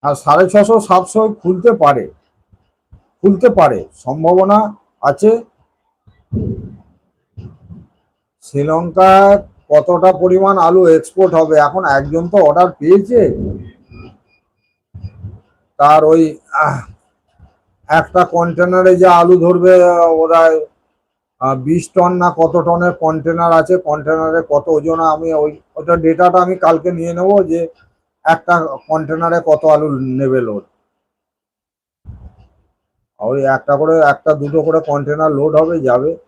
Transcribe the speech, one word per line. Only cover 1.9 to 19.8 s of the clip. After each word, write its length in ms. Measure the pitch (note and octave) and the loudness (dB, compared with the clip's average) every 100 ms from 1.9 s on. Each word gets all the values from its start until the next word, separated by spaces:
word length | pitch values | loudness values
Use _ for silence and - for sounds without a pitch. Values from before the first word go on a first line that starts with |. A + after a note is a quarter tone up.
| B2+ F2+ _ _ _ _ _ _ _ _ - _ _ | 0 -6 _ _ _ _ _ _ _ _ -20 _ _
খুলতে 280 | F#3+ G3 B3 F#3+ | 0 2 2 2
পারে, 200 | D#3 G#2+ - _ | 0 0 -10 _
সম্ভাবনা 540 | B2 D3 D#3+ F3+ F#3+ G#3 G#3+ G#3 _ _ C#3 | -12 -4 0 0 2 2 0 -8 _ _ -4
আছে। 200 | C#3+ G#3 A3+ A#3 _ _ _ _ _ _ _ _ - - - - - _ _ _ _ _ - - _ _ - _ _ _ _ _ _ - | 0 0 0 -6 _ _ _ _ _ _ _ _ -10 -8 -10 -14 -20 _ _ _ _ _ -20 -20 _ _ -20 _ _ _ _ _ _ -12
শ্রীলঙ্কা 680 | C#3 D3 D#3+ F3 D#3+ F#3+ F#3+ G3 G3+ - _ _ | -8 -4 -4 -4 2 4 6 4 2 -2 _ _
কতটা 400 | D3+ D3+ F3 F#3 F#3 | 0 2 2 2 2
পরিমাণ 320 | F#3 F#3 F#3+ F#3+ E3+ | 0 2 0 0 2
আলু 160 | F3+ F3+ D#3+ | 4 4 2
এক্সপোর্ট 360 | D#3 - F#3+ | 0 -2 0
হবে? 220 | E3 D#3+ D#3 C#3+ | 2 2 2 2
এখন 160 | E3+ F3 C#3 | 0 -2 -2
একজন 280 | D3 D#3+ E3+ | -2 -6 -2
তো 40 | G3+ D#3+ | 2 2
অর্ডার 200 | F3 F3+ - | 2 0 -2
পেয়েছে, 420 | D3 G3 G3 A#3+ F3 - - - - _ _ C6+ C6+ _ _ _ _ _ _ _ _ - - - - - _ _ _ _ | 2 2 2 0 0 -2 -10 -12 -16 _ _ -20 -20 _ _ _ _ _ _ _ _ -18 -18 -16 -18 -18 _ _ _ _
তার 220 | C#3+ D3+ | 4 4
ওই, 180 | D#3 D#3+ D#3+ D3+ _ C#3+ | 4 2 2 -4 _ -4
আহ, 160 | D3+ C3+ - G#2+ _ _ _ _ _ _ _ _ _ | -4 -4 -12 -20 _ _ _ _ _ _ _ _ _
একটা 340 | D#3+ D#3 F3+ F3 | -2 -2 -2 -2
কন্টেনারে 580 | E3+ E3+ D#3 F3+ F#3 F#3 F3+ | -2 -4 -2 -2 2 2 4
যা 80 | F#3 F3 | 4 4
আলু 140 | F3 F3+ | 4 4
ধরবে, 280 | E3+ F3+ F3+ F#3 | 4 2 4 6